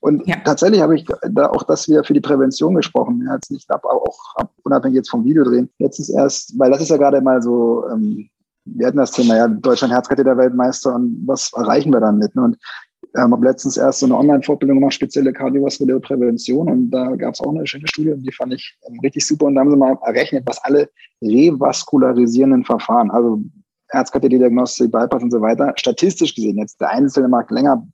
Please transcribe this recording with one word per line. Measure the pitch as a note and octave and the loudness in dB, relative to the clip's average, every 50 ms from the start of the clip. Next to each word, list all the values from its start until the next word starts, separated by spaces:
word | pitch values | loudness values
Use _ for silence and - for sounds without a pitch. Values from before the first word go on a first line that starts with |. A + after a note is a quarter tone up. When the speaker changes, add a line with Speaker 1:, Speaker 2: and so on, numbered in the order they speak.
Speaker 1:
Und | - - D3+ D3 - | 2 2 0 0 0
Speaker 2:
Ja. | - E3+ - - | -2 -4 -2 0
Speaker 1:
tatsächlich | - D3 - - F#3 A3 G3+ D#3+ | -2 0 2 4 4 4 4 4
habe | D3+ E3 | 4 2
ich | D#3 E3 - - - - E3+ | 0 0 -4 -8 -6 -6 -4
da | G#3 - D3 | 0 0 0
auch | - - - - | 2 0 -2 0
das | - D#3+ D#3 - - | 0 -2 -2 2 2
wieder | D3+ D3+ D3 | 2 2 4
für | - D3+ | 2 0
die | C#3+ | 0
Prävention | - - D3 C3+ C3+ C3 C3+ - D#3 D#3+ F#3+ | 2 0 0 2 2 0 0 0 0 0 2
gesprochen, | D#3+ - - _ - B2 - A#2+ A#2+ B2 | 0 0 0 _ -2 -2 0 -2 -4 -4
ja, | - - | -4 -6
jetzt | C4+ - - | -8 -8 -10
nicht | - - _ _ | -12 -12 _ _
ab, | - - - | -8 -6 -4
auch | - - - - - - - - - - | -4 -4 -2 -2 -4 -8 -8 -20 -14 -10
ab, | - A2+ - _ _ _ | -8 -8 -8 _ _ _
unabhängig | C#3 C#3 C#3 B2+ C3+ B2+ | -2 -2 0 0 0 0
jetzt | C3 A#2+ - | 0 -2 -2
vom | - A#2+ A2+ | -4 -2 0
Videodrehen. | B2 D3+ D#3+ C#3 B2 A#2+ B2 B2 B2+ _ _ | 2 2 2 2 4 2 0 0 -2 _ _
Letztens | - C#3 - - C#3+ - | -4 -4 -4 -4 -10 -4
erst, | - C#3 C#3 C#3 - - - - - A#2+ | 0 0 0 0 0 -4 -12 -10 -2 2
weil | C3+ B2+ | 2 2
das | C3+ C#3 E3 | 4 2 2
ist | D3 | 0
ja | D#3+ C#3+ | 2 2
gerade | C#3+ C#3 C#3 C#3 C3 | 4 4 2 2 2
mal | C3 B2+ B2+ | 2 0 0
so, | A#2 A#2+ A#2+ A#2+ A#2 A#2 A#2 A#2 - - | 0 0 0 0 2 0 0 -2 -4 -6
ähm, | A#2+ A2 A2 G#2+ G#2+ G#2 G#2 _ _ _ _ _ _ _ _ | -4 -4 -2 -4 -4 -6 -10 _ _ _ _ _ _ _ _
wir | - - A#2+ A#2+ B2+ | -16 -8 -4 -2 -2
hatten | A#2+ C#3+ | 0 0
das | C3 A2+ - | -2 -2 0
Thema, | - B2 A#2 A2+ | 0 2 4 4
ja, | A2+ A#2 A#2 | 4 2 2
Deutschland | A2 G#2+ - C3 B2 A#2 - B2 A#2+ | 0 0 0 0 0 2 2 0 0
Herzkatheter-Weltmeister | B2 - - B2 A#2+ C3+ C3 B2+ A#2+ B2+ B2+ B2 B2 B2 B2+ C3 - - C3+ B2+ | 0 0 0 0 0 2 2 4 4 2 2 2 0 0 0 -2 -2 -4 -4 -2
und | B2 B2 A#2+ A2+ - F2 | 0 -2 -2 -4 -6 -4
was | B2 C3+ B2+ - - - | -6 -4 -4 -6 -10 -6
erreichen | - A#2+ A2 - - - E3 C#3 | -6 -2 0 0 0 2 2 2
wir | A#2+ | 2
damit, | A2 G#2+ G#2 G#2 G#2+ G#2 _ | 2 2 2 2 0 0 _
ne? | B2+ B2 | 0 0
Und, | A#2+ A#2 _ _ - - - - _ _ _ - - _ | 0 0 _ _ -20 -20 -20 -20 _ _ _ -20 -10 _
ähm, | A2+ B2+ A#2+ A#2+ | 0 2 2 2
hab | A#2 A#2+ | 4 2
letztens | B2+ C3 C3 - C#3 B2+ | 2 0 0 -4 -6 -2
erst | - C3 C3+ C3+ - | 0 0 0 0 2
so | C#3+ | 0
eine | B2+ B2+ | 0 2
Online-Fortbildung | - C#3 D3 D3 C#3 C3 - D3 - - C3+ C#3 C3+ | 2 4 4 2 2 2 0 -4 -2 0 2 2 2
gemacht, | C3+ C#3 B2+ | 2 0 0
spezielle | - - C3 - D3 C3+ C3+ B2+ | -2 -6 -4 -2 0 0 0 -2
kardiovaskuläre | - C#3 C3 C3 C#3 C#3 C3+ - - C#3 C3 B2+ C3+ | -2 -4 -2 -2 0 -2 -2 -2 -2 -2 0 0 -2
Prävention | - - C#3 C3 B2 B2 A#2 A#2 - - B2+ C#3+ E3 D#3+ | -2 -4 -4 0 0 0 0 -2 -4 -4 -2 -2 0 0
und | C3 B2+ B2+ A#2 | 0 0 0 0
da | B2+ B2+ B2+ B2+ C3 | -2 -4 -4 -4 -4
gab's | - - A#2+ A2+ - | -6 -6 -8 -8 -6
auch | - C#3 D3 | -6 -6 -6
eine | D#3+ D#3 | -6 -6
schöne | C3+ - C#3 D3+ | -8 -10 -10 -10
Studie | D#3 - - D#3 D#3 | -10 -6 -4 -2 -4
und | D3+ C#3 B2+ | -4 -4 -8
die | C3 C3 | -12 -8
fand | - C3+ B2+ B2+ | -8 -8 -8 -8
ich, | B2+ - - _ _ _ - | -10 -12 -18 _ _ _ -20
ähm, | A#2+ A#2 | -16 -6
richtig | C3+ C3+ - D3+ C#3+ | -6 -4 -4 -4 -4
super | - D#3 D3+ D3+ | -2 -2 0 0
und | C#3+ C#3 | 2 2
da | C3+ | 2
haben | C3 C#3+ | 4 4
sie | D3 | 4
mal | C#3 C3+ C3 C3 - - | 4 4 2 2 -2 -2
errechnet, | A#2+ A2+ B2+ C#3 C#3 - C3+ A#2+ | -4 -2 -2 -2 -2 -2 -6 -4
was | A#2+ A2+ - - | -6 -8 -6 -4
alle | - C#3 D3 - - _ _ - _ _ _ - | 0 2 2 0 0 _ _ -20 _ _ _ -4
revaskularisierenden | A2 G#2+ B2 D3 F3 D#3+ B2+ C#3 C#3+ C3 - - - - C#3 B2+ B2+ B2 A#2+ B2 A#2 A#2 B2 C3 C3+ C3+ B2 A#2+ | 0 2 4 4 4 4 2 0 -2 -2 -2 -8 -2 0 2 2 2 2 2 2 2 2 2 2 4 4 2 2
Verfahren, | - B2 A2 - - A2+ A#2+ A#2 G2+ | 0 -4 -4 -2 0 0 2 2 2
also | G2+ A#2 A#2+ A#2 A2 G#2+ G#2 - _ _ _ _ _ _ _ _ | 0 0 0 2 0 -2 -4 -10 _ _ _ _ _ _ _ _
Herzkatheterdiagnostik, | - C#3 C3 - - C#3 C3 C3+ B2+ C3 B2+ B2 A#2 B2 B2 A#2+ - - B2 A#2 | -4 -4 -4 -2 -4 -2 0 2 4 4 4 4 4 2 0 -2 -2 -2 -2 0
Bypass | A#2 A2+ A#2 A#2+ - B2+ A#2+ | 2 0 0 0 -2 -2 -2
und | A#2+ | 0
so | A#2+ A#2 | 0 0
weiter, | G#2+ A2 A2+ A#2 C#3+ C#3+ C#3 | 2 0 0 0 0 -2 -2
statistisch | - - B2+ A#2 - - G3 F#3 - E3+ D3+ - | -4 -2 -2 -2 0 0 -2 0 0 -2 -2 -2
gesehen, | - A2 G#2+ G2+ G#2 | -4 -4 -4 -2 -4
jetzt | G#2+ G#2+ - _ | -6 -8 -8 _
der | - D#2+ | -4 -4
Einzelne | G2+ B2 C#3 C#3 C3 C#3+ C3 B2 | 0 0 0 0 2 0 2 2
mag | B2+ A#2+ A#2 - | 2 0 0 -2
länger | A2+ A#2+ C3+ C#3+ C3+ A#2+ A2+ - | -2 0 2 2 2 0 -2 -10